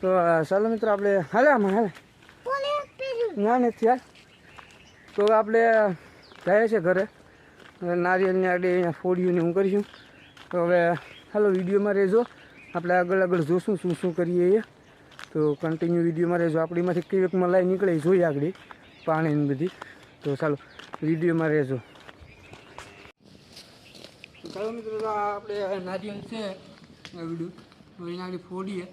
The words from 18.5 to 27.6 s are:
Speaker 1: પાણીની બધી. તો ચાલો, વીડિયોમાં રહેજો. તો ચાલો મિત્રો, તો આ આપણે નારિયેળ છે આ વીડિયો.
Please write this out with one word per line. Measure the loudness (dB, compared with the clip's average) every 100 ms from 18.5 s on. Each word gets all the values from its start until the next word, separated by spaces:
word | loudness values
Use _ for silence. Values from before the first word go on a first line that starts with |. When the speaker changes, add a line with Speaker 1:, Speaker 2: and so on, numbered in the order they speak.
| -6 -16 -20 -20 -12 -2
Speaker 1:
પાણીની | 0 2 0 0
બધી. | -2 -4 -8 -20 -20 -20 -12
તો | -6 -4
ચાલો, | -2 -4 -8 -20 -18 -8
વીડિયોમાં | -4 0 0 0 0
રહેજો. | 0 0 -4 -8 -20 -20 -20 -20 -20 -20 -20 -20 -20 -20 -20 -20 _ -20 -20 -20 -20 -20 -20 -20 -20 -20 -20 -20 -20
તો | -16
ચાલો | -8 -8
મિત્રો, | -8 -10 -6
તો | -4
આ | -2 -4 -6
આપણે | -8 -6 -4 -6
નારિયેળ | -6 -8 -8 -12
છે | -12 -10 -10 -12 -18 -20 -20 -20 -20 -12
આ | -10
વીડિયો. | -8 -10 -12